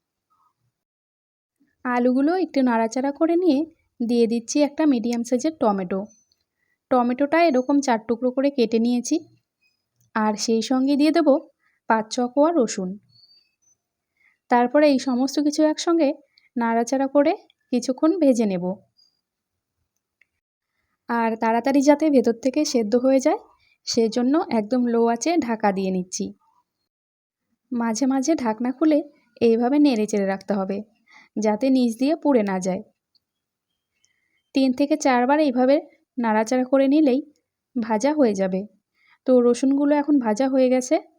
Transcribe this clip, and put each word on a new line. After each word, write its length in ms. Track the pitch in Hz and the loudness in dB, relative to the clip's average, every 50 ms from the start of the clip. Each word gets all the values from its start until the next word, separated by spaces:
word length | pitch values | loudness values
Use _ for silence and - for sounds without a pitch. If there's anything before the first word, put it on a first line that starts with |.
| _ _ _ _ _ _ _ _ _ _ _ _ _ _ _ _ _ _ _ _ _ _ _ _ _ _ _ _ _ _ _ _ _ _ _ _ - | _ _ _ _ _ _ _ _ _ _ _ _ _ _ _ _ _ _ _ _ _ _ _ _ _ _ _ _ _ _ _ _ _ _ _ _ -6
আলুগুলো 460 | 247 247 247 240 254 247 262 277 311 349 | -4 -2 0 2 2 2 2 0 0 0
একটু 220 | 381 339 320 - 269 262 | -2 -2 -2 -2 0 0
নাড়াচাড়া 480 | 247 233 226 226 220 - 269 262 277 | 2 0 0 -2 -2 -4 -4 -4 -4
করে 240 | 285 - 330 320 339 | -2 -2 0 0 0
নিয়ে 240 | 349 370 339 262 277 320 320 _ _ _ _ _ - | 2 2 2 2 0 -2 -6 _ _ _ _ _ -8
দিয়ে 260 | 240 220 240 233 233 | -4 0 2 2 2
দিচ্ছি 300 | 214 233 233 233 - - 294 | 2 0 -4 -4 -4 -2 0
একটা 220 | 294 277 285 - 311 | 0 0 0 0 0
মিডিয়াম 360 | 302 262 233 214 240 240 233 233 | 2 2 0 0 -4 -4 -4 -4
সাইজের 300 | - 254 240 254 320 320 - | -4 -4 -2 -2 -4 -4 -2
টমেটো। 400 | 254 214 196 190 185 180 196 190 208 - _ _ _ _ _ _ _ _ _ _ _ _ _ _ _ - | -2 -2 -2 -2 -4 -6 -6 -6 -8 -10 _ _ _ _ _ _ _ _ _ _ _ _ _ _ _ -2
টমেটোটা 460 | 262 247 240 240 247 254 285 277 302 330 339 | 0 0 0 0 -2 -2 -2 0 2 2 2
এরকম 320 | 330 254 254 254 - 285 285 | 2 2 0 0 0 0 0
চার 180 | 269 262 233 214 - | 0 0 -2 -2 -2
টুকরো 240 | - 233 226 254 254 | -4 -4 -2 -2 -4
করে 180 | 247 269 269 285 | -2 0 -2 0
কেটে 280 | 277 277 226 214 233 226 | 0 0 0 0 0 0
নিয়েছি। 380 | 226 240 247 240 233 - 302 349 - - _ _ _ _ _ _ _ _ _ _ _ _ _ _ _ _ - | 0 0 -2 -2 -4 -4 -4 -4 -6 -8 _ _ _ _ _ _ _ _ _ _ _ _ _ _ _ _ -4
আর 180 | 226 214 214 208 | -2 -2 -2 -2
সেই 240 | 208 - - 226 226 220 | -2 -2 -2 -2 -2 0
সঙ্গে 320 | - 269 262 262 277 285 | -2 -2 0 0 0 0
দিয়ে 160 | 262 294 311 | 2 2 2
দেব 160 | 294 339 302 302 262 330 - - _ _ _ _ _ _ _ - | 2 2 2 2 2 0 0 -8 _ _ _ _ _ _ _ -2
পাঁচ 160 | 226 220 214 214 | -2 -2 -2 -6
ছ 40 | - 247 247 247 | -6 -6 -6 -2
কোয়া 200 | - 285 294 330 | 0 0 2 2
রসুন। 380 | 339 311 226 214 - 202 185 185 196 208 _ _ _ _ _ _ _ _ _ _ _ _ _ _ _ _ _ _ _ _ _ _ _ _ _ _ _ _ _ - | 2 0 0 -2 -4 -6 -8 -8 -10 -12 _ _ _ _ _ _ _ _ _ _ _ _ _ _ _ _ _ _ _ _ _ _ _ _ _ _ _ _ _ 0
তারপরে 340 | 254 240 247 247 269 294 302 | 0 2 2 2 2 4 4
এই 120 | 294 277 247 | 4 2 2
সমস্ত 360 | - 269 254 240 269 277 - 311 | -2 -2 -2 -2 -2 -2 -2 -2
কিছু 220 | 294 294 294 311 311 | -2 -2 0 2 0
একসঙ্গে 460 | 302 302 - - 349 339 330 294 269 311 - _ _ _ _ _ _ - | 0 0 -2 -2 0 0 2 2 0 -2 -4 _ _ _ _ _ _ -6
নাড়াচাড়া 520 | 240 233 226 226 233 240 240 269 269 269 | -4 -2 0 0 0 -2 -2 -2 -2 -2
করে 260 | 269 269 285 285 320 392 440 - _ _ _ _ - | 0 2 2 2 2 0 -4 -8 _ _ _ _ -4
কিছুক্ষণ 400 | 254 240 240 - 254 - 311 320 381 359 | -4 -2 -2 -2 -4 0 0 0 2 2
ভেজে 260 | 302 277 240 226 226 | 4 2 4 2 0
নেব। 200 | 202 185 175 175 180 196 - _ _ _ _ _ _ _ _ _ _ _ _ _ _ _ _ _ _ _ _ _ _ _ _ _ _ _ _ _ _ _ _ _ _ _ _ _ _ _ _ _ _ _ _ _ - | -2 -2 -4 -4 -6 -8 -10 _ _ _ _ _ _ _ _ _ _ _ _ _ _ _ _ _ _ _ _ _ _ _ _ _ _ _ _ _ _ _ _ _ _ _ _ _ _ _ _ _ _ _ _ _ -6
আর 200 | 233 233 226 226 226 | -4 -2 -2 -2 -2
তাড়াতাড়ি 440 | 220 247 226 226 233 233 269 262 285 | -2 0 0 0 0 0 2 2 2
যাতে 240 | 262 294 285 294 311 320 | 4 4 4 4 4 2
ভেতর 260 | 285 247 214 233 233 233 | 2 2 2 2 0 -2
থেকে 200 | - 262 254 302 302 | -2 -2 0 -2 -2
সেদ্ধ 280 | - - 240 226 202 240 | 0 0 -2 0 0 0
হয়ে 240 | 240 247 262 269 269 | 0 2 2 2 2
যায়, 200 | 254 302 370 480 - _ _ _ _ _ _ _ - | 2 0 -2 -2 -6 _ _ _ _ _ _ _ -10
সেজন্য 460 | - - 240 226 220 220 247 240 254 285 339 381 370 | -6 -2 0 0 0 0 -2 0 0 0 0 -2 -2
একদম 300 | - 220 208 208 254 247 247 | -2 -4 -2 -2 -2 -2 -2
লো 140 | 240 233 233 233 | 0 0 0 0
আঁচে 240 | 233 233 233 - 311 349 | 0 0 -2 -2 -2 -2
ঢাকা 320 | 330 269 233 226 220 - 202 | -2 -2 -4 -4 -2 -2 -2
দিয়ে 200 | 190 190 190 190 | -2 -2 -4 -4
নিচ্ছি। 340 | 185 185 180 - - - 196 196 208 _ _ _ _ _ _ _ _ _ _ _ _ _ _ _ _ _ _ _ _ _ _ _ _ _ _ - | -4 -4 -6 -8 -8 -10 -10 -10 -12 _ _ _ _ _ _ _ _ _ _ _ _ _ _ _ _ _ _ _ _ _ _ _ _ _ _ -8
মাঝে 340 | 254 233 233 233 220 220 277 | -6 -4 -4 -4 -2 -2 -2
মাঝে 260 | 254 269 269 254 302 330 | -2 -2 -2 -2 -2 -2
ঢাকনা 360 | 302 254 220 220 220 240 247 | -2 -2 -4 -4 -4 -6 -6
খুলে 280 | 269 - 330 311 302 294 294 - _ _ _ _ _ - | -4 -2 0 2 2 0 -2 -4 _ _ _ _ _ -2
এইভাবে 360 | 233 233 226 226 240 247 285 302 | 0 2 2 2 0 0 2 2
নেড়ে 260 | 294 285 247 214 214 | 2 2 2 0 -2
চেড়ে 200 | 208 - 202 196 | -2 -2 -2 -2
রাখতে 260 | 190 196 196 - - 202 | -2 -4 -6 -4 -4 -4
হবে, 240 | 196 190 190 196 202 214 _ _ _ _ _ _ - - _ - | -4 -4 -4 -6 -8 -10 _ _ _ _ _ _ -20 -20 _ -8
যাতে 300 | 220 208 214 214 214 262 269 | -4 -2 -2 -2 0 0 0
নিচ 220 | 262 262 247 233 220 | 2 2 0 0 -2
দিয়ে 160 | - 262 285 330 | -2 -2 -2 -2
পুড়ে 260 | 302 - 285 269 226 208 | -2 0 2 2 2 0
না 140 | 202 190 185 | 0 -4 -4
যায়। 220 | 180 190 180 196 - _ _ _ _ _ _ _ _ _ _ _ _ _ _ _ _ _ _ _ _ _ _ _ _ _ _ _ _ _ _ _ _ _ - | -4 -4 -6 -6 -8 _ _ _ _ _ _ _ _ _ _ _ _ _ _ _ _ _ _ _ _ _ _ _ _ _ _ _ _ _ _ _ _ _ -2
তিন 140 | 269 269 262 247 | 0 0 0 0
থেকে 220 | 254 285 285 311 | 0 0 0 0
চারবার 420 | 294 294 277 254 240 247 254 285 311 | 0 0 2 2 2 2 2 2 2
এইভাবে 360 | 311 277 233 254 254 254 285 320 - - _ _ _ _ - | 2 0 0 2 2 4 2 2 0 -4 _ _ _ _ -8
নাড়াচাড়া 480 | 254 233 226 214 214 220 220 262 254 254 | -4 -2 0 0 0 0 0 0 -2 0
করে 200 | 254 277 269 269 | 0 2 2 2
নিলেই 320 | 269 277 320 311 262 240 285 - - _ _ _ _ _ _ _ _ - | 4 4 4 4 4 2 0 -2 -8 _ _ _ _ _ _ _ _ -8
ভাজা 380 | 247 220 226 220 208 220 285 302 | -6 -4 -2 -2 0 0 0 2
হয়ে 220 | 302 262 220 202 | 2 2 2 2
যাবে। 260 | 190 190 190 190 190 208 - _ _ _ _ _ _ _ _ _ _ - | -2 -4 -4 -4 -6 -6 -8 _ _ _ _ _ _ _ _ _ _ 0
তো 60 | - 254 247 | 2 4 4
রসুনগুলো 520 | 240 240 240 240 277 269 277 277 294 285 294 | 4 4 2 2 0 0 0 0 0 0 0
এখন 200 | 294 285 302 294 277 | 0 2 2 0 0
ভাজা 260 | 240 220 214 214 269 | 2 0 -2 0 -2
হয়ে 200 | 269 269 262 262 254 | 0 2 2 2 2
গেছে, 260 | 254 254 247 - 311 339 - _ _ | 2 0 0 0 -2 -2 -4 _ _